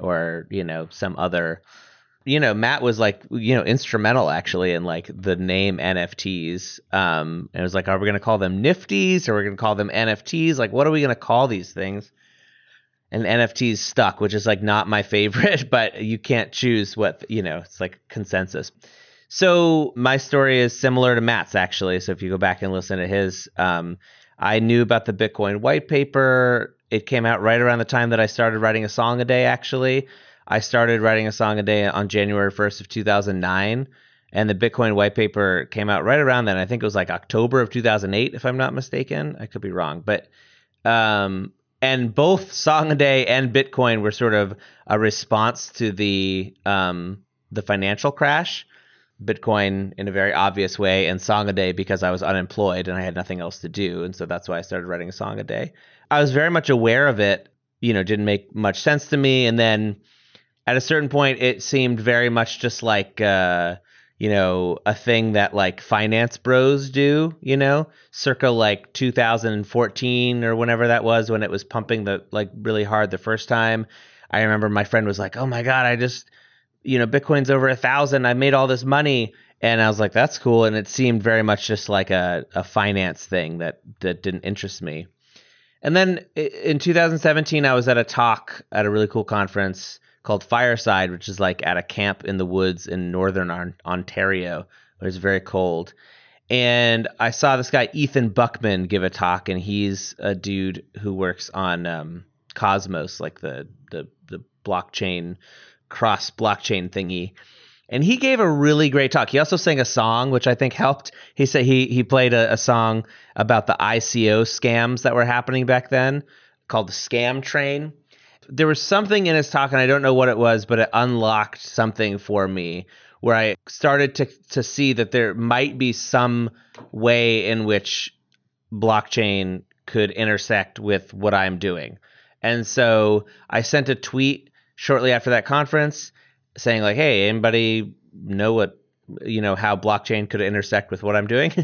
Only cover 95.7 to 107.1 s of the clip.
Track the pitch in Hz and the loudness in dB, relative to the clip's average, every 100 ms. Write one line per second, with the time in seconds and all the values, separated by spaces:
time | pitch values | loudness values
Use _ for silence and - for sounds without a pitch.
95.7 | 82 85 - - - _ _ - 127 120 | -2 -8 -16 -20 -20 _ _ -2 0 2
96.7 | 120 117 113 113 - 113 - 143 131 127 | 4 4 2 -2 -2 -4 0 2 2 0
97.7 | 135 117 151 139 135 113 98 117 - 110 | 0 0 -2 0 0 0 2 0 0 -2
98.7 | 92 90 98 92 - 90 90 - 92 98 | -2 0 0 0 -2 -2 -2 -4 -6 -4
99.7 | 104 101 98 - - 101 95 101 98 95 | -2 -2 -4 -10 -6 -6 -4 -4 -4 -4
100.7 | 90 - 98 104 95 90 87 - 95 92 | -6 -14 -10 -8 -4 -4 -4 -8 -6 -4
101.7 | 87 87 80 78 85 - _ _ - 101 | -2 -4 -8 -10 -16 -20 _ _ -4 -2
102.7 | 98 98 85 71 - 80 - 76 65 78 | 0 -2 -8 -8 -10 -14 -12 -12 -12 -14
103.7 | - - 80 - _ - 92 - _ 101 | -20 -16 -14 -14 _ -18 -18 -18 _ -6
104.7 | 90 - - 95 87 87 90 _ - - | -4 -4 -6 -4 -4 -8 -14 _ -20 -20
105.7 | _ - - 113 98 - - 110 98 - | _ -16 -2 0 0 -4 -2 -2 -2 -2
106.7 | 98 90 98 90 | -4 -4 -6 -6